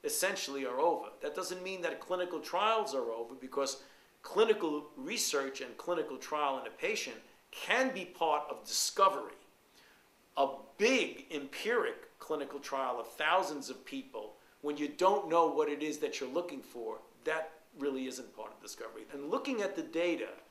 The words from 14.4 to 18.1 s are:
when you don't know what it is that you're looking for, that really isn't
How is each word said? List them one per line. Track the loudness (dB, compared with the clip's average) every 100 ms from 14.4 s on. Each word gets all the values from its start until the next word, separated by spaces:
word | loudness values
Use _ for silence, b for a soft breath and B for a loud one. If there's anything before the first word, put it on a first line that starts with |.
| B B
when | -4 -2
you | -2
don't | 4 6 6 4
know | 6 6
what | 4 2
it | 0
is | -2 -2
that | -2 -2
you're | -2
looking | -2 -2 -8
for, | -10 -8 -8 -8 -12 -8
that | -2 -2 -4 -10 -20 -4
really | -2 -2
isn't | -4